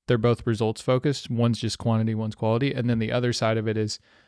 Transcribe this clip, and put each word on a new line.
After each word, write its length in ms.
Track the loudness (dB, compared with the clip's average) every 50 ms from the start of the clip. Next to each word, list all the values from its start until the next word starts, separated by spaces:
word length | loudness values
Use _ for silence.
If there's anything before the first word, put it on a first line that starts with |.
| _ 0
they're 100 | 2 2
both 280 | 4 2 2 2 0
results 340 | -2 0 0 0 -2 -2 -2
focused. 500 | 0 0 0 2 2 0 -2 -2 -6 -4
One's 300 | 0 2 2 2 2 0
just 180 | -2 -4 -4 -2
quantity, 360 | 0 0 2 2 0 0 -2
one's 200 | -2 -4 -6 -4
quality. 400 | -2 0 0 2 2 0 0 -2
And 160 | -2 0 0
then 80 | 0 0
the 140 | 0 0
other 200 | 0 0 0 0
side 240 | 0 0 0 0 0
of 120 | 0 0 0
it 80 | 0
is, 240 | 0 -2 -2 -4 -8 _ _ _ _ _